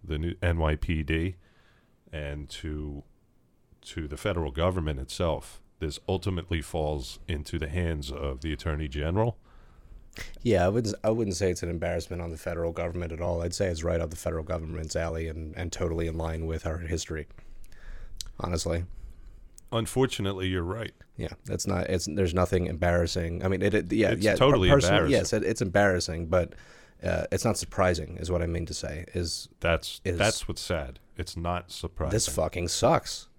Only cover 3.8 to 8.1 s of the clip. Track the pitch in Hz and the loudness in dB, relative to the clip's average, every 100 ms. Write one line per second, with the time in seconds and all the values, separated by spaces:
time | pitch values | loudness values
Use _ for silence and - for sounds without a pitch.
3.8 | - - 76 71 107 87 76 65 87 92 | -12 -8 -8 -4 0 0 0 2 2 2
4.8 | 78 69 65 - 87 69 - - - _ | -2 -2 -6 -2 0 0 -4 -18 -20 _
5.8 | 80 71 - 95 101 90 78 85 73 82 | -6 -6 -2 0 0 -2 -2 -2 -2 -2
6.8 | 76 73 64 - - 73 71 82 78 90 | 0 -2 -6 -12 -6 -6 -4 -4 -2 0
7.8 | 85 80 67 | 0 -2 -4